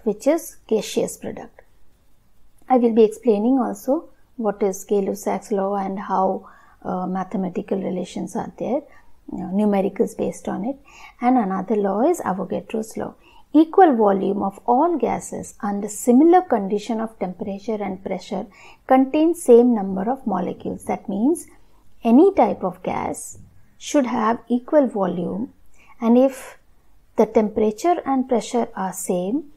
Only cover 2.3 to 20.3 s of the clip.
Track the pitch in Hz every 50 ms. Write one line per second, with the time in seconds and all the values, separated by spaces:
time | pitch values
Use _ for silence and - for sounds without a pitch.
2.3 | _ - - - - _ - - 254 247 240 233 220 233 220 214 - - - 247
3.3 | 208 208 214 247 269 262 226 208 202 - - 262 277 339 - - - _ - _
4.3 | _ - 220 208 196 - 220 196 190 196 - - 214 202 190 202 202 196 - 214
5.3 | 202 190 - - 220 196 190 196 202 202 196 196 190 202 202 - 190 185 190 190
6.3 | 190 202 - - - - - - _ _ - - 185 185 185 180 185 190 180 185
7.3 | - 196 190 180 180 202 190 - 208 190 190 190 190 180 185 - - - - -
8.3 | - 226 - - - - - 202 247 311 294 - - - - - - - _ -
9.3 | - - 185 185 185 202 214 208 202 196 190 196 190 - - - - - - 190
10.3 | - - - - - - 190 254 277 - _ - - - - - _ _ 247 247
11.3 | 262 254 214 185 190 190 185 - 226 208 196 190 190 208 247 - 349 - - 202
12.3 | 185 196 190 180 208 202 196 - - 220 220 - - 214 - - - _ _ _
13.3 | _ - - _ - 294 320 320 - 403 370 320 254 226 214 202 196 190 196 196
14.3 | 202 208 202 196 - - - - 247 254 320 349 349 254 233 202 196 185 - -
15.3 | - - 180 - - - - 202 202 202 214 208 - - - 247 240 254 311 339
16.3 | 359 370 370 359 254 202 196 190 208 202 208 - 226 220 226 226 - - 196 185
17.3 | 180 - - 196 196 196 - 233 220 208 202 196 190 190 - 196 190 190 - -
18.3 | 226 - - - - - - - - _ _ - 262 262 269 269 - 302 311 339
19.3 | 330 - - - 240 233 240 247 233 208 190 196 190 196 190 233 262 - - 220